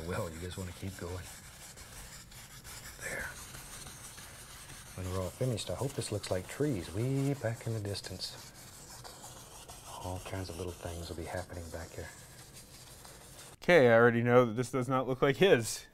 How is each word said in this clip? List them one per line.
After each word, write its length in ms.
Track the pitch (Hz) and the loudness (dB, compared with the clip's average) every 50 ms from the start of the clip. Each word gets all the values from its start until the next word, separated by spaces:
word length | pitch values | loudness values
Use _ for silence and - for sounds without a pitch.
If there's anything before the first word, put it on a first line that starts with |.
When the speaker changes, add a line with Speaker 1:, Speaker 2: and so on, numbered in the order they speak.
| 80 | -6
Speaker 1:
well, 220 | 85 90 - 87 85 | -4 -4 -4 -4 -4
you 100 | 80 78 90 | -6 -8 -8
just 120 | 90 85 | -8 -6
wanna 160 | 95 95 90 87 - | -6 -8 -8 -8 -8
keep 160 | - 98 92 - | -8 -8 -8 -8
going. 140 | 92 87 90 92 85 - - - - - - - - - - - - - - - - - - - - - - - - - - - - - - - - - - - | -8 -8 -6 -8 -8 -10 -14 -16 -16 -18 -18 -18 -18 -16 -16 -16 -16 -16 -16 -16 -16 -16 -16 -18 -18 -18 -18 -18 -18 -18 -18 -16 -16 -14 -14 -14 -14 -14 -12 -10
There. 240 | - - - - - - - - - - - - - - - - - - - - - - - - - - - - - - - - - - - - - - - | -8 -6 -6 -6 -6 -8 -10 -12 -14 -14 -14 -14 -14 -14 -14 -14 -14 -14 -14 -14 -16 -16 -16 -16 -16 -16 -16 -16 -16 -16 -16 -16 -16 -16 -16 -16 -16 -14 -10
When 160 | 95 92 92 | -8 -6 -2
we're 120 | 92 95 92 | -2 -2 -2
all 60 | 87 | -2
finished, 420 | - - 127 127 117 95 - - | -2 -2 0 0 0 -2 -2 -4
I 40 | 90 | -4
hope 180 | - 113 - - | -2 -2 -2 -2
this 180 | - 117 - | -4 -4 -2
looks 180 | 107 101 - - | -4 -4 -2 0
like 180 | 98 92 90 | -2 -2 -2
trees 460 | - - - 143 151 131 92 78 - 82 | -4 -2 0 0 0 0 -2 -4 -4 -4
way 400 | 101 120 131 135 139 135 139 143 135 | -2 0 0 0 2 2 0 0 0
back 240 | - 110 117 - - | -2 -4 -4 -4 -4
in 80 | 120 113 | -4 -4
the 60 | 113 | -4
distance. 560 | 104 104 98 - - - 92 90 - - - - - - - - - - - - - - - - - - - - - - - - - - - - - - - - - - - - - | -4 -4 -6 -6 -6 -10 -10 -8 -8 -10 -10 -12 -16 -16 -16 -18 -18 -18 -18 -18 -16 -16 -16 -16 -16 -16 -16 -16 -16 -16 -16 -16 -18 -18 -18 -18 -16 -16 -16 -16 -14 -14 -12 -8 -6
All 180 | 92 92 92 - | -6 -6 -6 -6
kinds 240 | - 95 95 95 87 | -6 -6 -6 -6 -6
of 80 | 85 | -6
little 140 | 82 90 87 85 | -6 -6 -6 -6
things 360 | - - 87 85 85 85 82 | -8 -8 -8 -8 -6 -8 -8
will 60 | 78 | -6
be 80 | 82 82 | -8 -6
happening 400 | 76 - 92 87 - - 87 82 82 85 | -6 -6 -6 -6 -6 -8 -10 -10 -8 -8
back 180 | 85 82 - - | -10 -10 -10 -10
here. 120 | - 82 - - - - - - - - - - - - - - - - - - - - - - - - - - - - - - - - | -10 -10 -12 -12 -16 -18 -20 -18 -20 -20 -18 -18 -18 -18 -18 -20 -20 -20 -18 -20 -18 -18 -18 -18 -18 -18 -18 -18 -18 -18 -18 -16 -4 4
Speaker 2:
Okay, 260 | - 180 160 127 120 | 8 10 10 12 12
I 40 | 113 | 12
already 260 | 113 120 120 117 117 | 12 10 10 8 6
know 240 | 117 120 120 123 123 | 6 8 10 10 10
that 80 | 117 107 | 8 4
this 140 | 120 123 - | -2 -2 0
does 160 | - 135 123 | 0 0 2
not 200 | 135 135 131 131 | 2 2 2 2
look 140 | 120 131 - | 2 2 4
like 160 | 147 143 135 | 4 4 6
his. 480 | - 175 202 160 123 113 - - - - - | 8 8 10 8 8 6 2 -4 -8 -10 -16